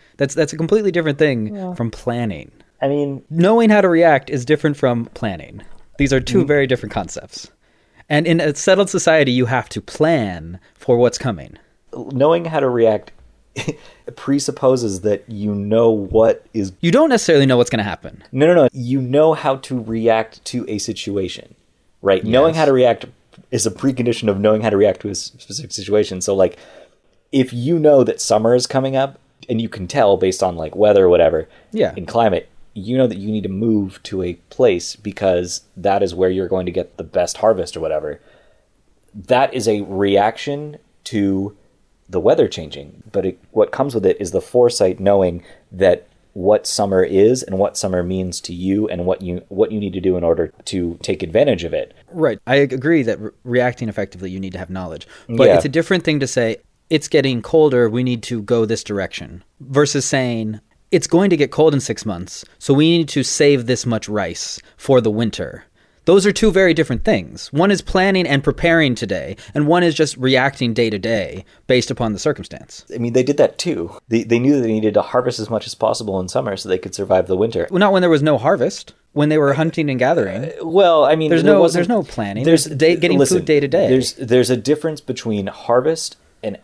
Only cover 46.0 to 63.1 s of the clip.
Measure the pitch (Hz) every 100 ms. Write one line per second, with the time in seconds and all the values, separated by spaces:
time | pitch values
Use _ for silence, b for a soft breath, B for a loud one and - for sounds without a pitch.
46 | - _ _ 101 92 104 - - 101 95
47 | 87 95 107 127 - 95 101 - 98 90
48 | 87 92 92 85 - 87 92 98 107 90
49 | 90 92 92 87 - 95 110 107 101 92
50 | 92 90 85 85 82 - - 95 87 85
51 | - 90 85 101 143 95 82 76 - _
52 | _ 175 151 107 - 139 143 127 135 165
53 | 113 92 107 - 123 123 123 120 113 104
54 | 98 90 92 92 95 90 90 92 90 78
55 | - B - 117 - 170 156 147 160 185
56 | 160 151 131 - 113 110 _ _ - 156
57 | - 156 135 120 - 160 151 123 117 117
58 | 127 120 - 117 101 120 110 110 - 101
59 | 90 - - 87 _ - 135 135 147 143
60 | - 139 127 117 110 107 _ _ _ -
61 | - 165 196 160 143 - 156 143 - 110
62 | 110 87 85 - b b - 139 160 170
63 | 156